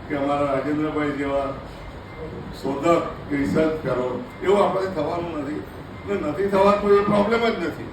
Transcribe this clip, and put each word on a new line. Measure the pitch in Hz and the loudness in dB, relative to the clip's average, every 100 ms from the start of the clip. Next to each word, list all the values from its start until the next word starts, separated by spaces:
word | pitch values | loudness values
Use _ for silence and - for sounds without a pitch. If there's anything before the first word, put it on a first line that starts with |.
| - | -6
કે | 147 | -2
અમારા | 139 143 143 | 0 2 2
રાજેન્દ્રભાઈ | 135 143 151 151 147 147 | 0 0 -2 0 0 -2
જેવા | 135 143 139 135 139 - - - - - - - - - - | -2 0 0 -2 -6 -10 -14 -14 -14 -14 -12 -10 -10 -12 -8
શોધક | 135 139 170 165 - - - | -4 0 4 4 2 -8 -4
કે | 143 | -2
રિસર્ચ | 143 156 160 156 | 2 2 2 0
ફેલો, | 135 123 123 - - - | -2 -2 -2 -4 -8 -4
એવું | 185 202 | 2 4
આપણાથી | 180 190 190 | 4 2 -2
થવાનું | 156 147 170 170 151 | -2 -2 -2 -4 -6
નથી. | 139 | -6
એટલે | - - - - - 190 196 151 | -6 -8 -12 -14 -12 -4 -2 -2
નથી | 147 196 | 0 2
થવાતું | 196 202 202 202 | 6 6 6 6
એ | 202 | 6
પ્રોબ્લેમ | 208 208 208 226 | 6 2 4 2
જ | 233 185 160 | 2 0 -4
નથી, | 123 113 | -6 -10